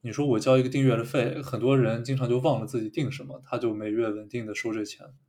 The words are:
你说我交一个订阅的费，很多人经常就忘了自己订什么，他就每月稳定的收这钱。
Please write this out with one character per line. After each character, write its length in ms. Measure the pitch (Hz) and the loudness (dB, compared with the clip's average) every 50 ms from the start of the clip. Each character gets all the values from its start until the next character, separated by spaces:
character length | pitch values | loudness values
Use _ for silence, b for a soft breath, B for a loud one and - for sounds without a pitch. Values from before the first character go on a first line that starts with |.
你 100 | _ 120 | _ -8
说 140 | 107 - 147 | -4 -2 2
我 140 | 143 123 107 | 2 2 2
交 180 | - 135 131 | 6 6 6
一 60 | 131 127 | 6 6
个 60 | 131 | 2
订 160 | - 135 135 | 0 2 4
阅 100 | 131 117 | 4 4
的 80 | 113 113 | 2 0
费， 380 | - - 143 117 110 - 151 | -2 0 0 0 0 -2 -6
很 180 | 135 - - 110 | -8 -6 -4 0
多 180 | 110 127 139 | 2 4 4
人 240 | 135 123 110 113 117 | 4 4 2 0 -2
经 140 | 117 131 135 | -2 -4 -2
常 140 | 131 131 117 | -2 0 0
就 80 | 120 | 0
忘 240 | 123 131 160 135 113 | 2 2 2 2 2
了 60 | 110 | -2
自 140 | 107 - 120 | -4 -4 -6
己 60 | 110 | -6
订 240 | 107 - - 147 117 | -4 -4 -4 -4 -4
什 140 | - - - | -4 -8 -12
么， 160 | - - - - | -14 -16 -18 -10
他 140 | - - | -8 -6
就 160 | 117 117 117 107 | -2 -2 -2 -2
每 160 | 104 107 107 | -2 -4 -4
月 180 | 104 113 117 | -2 0 0
稳 220 | 110 104 107 107 - | -2 -2 -6 -8 -8
定 160 | - 123 113 | -8 -8 -6
的 80 | 107 104 | -6 -8
收 160 | - - 113 | -6 -4 -4
这 140 | 107 110 104 | -4 -4 -6
钱。 200 | 101 - _ - - - _ _ | -6 -10 _ -18 -20 -20 _ _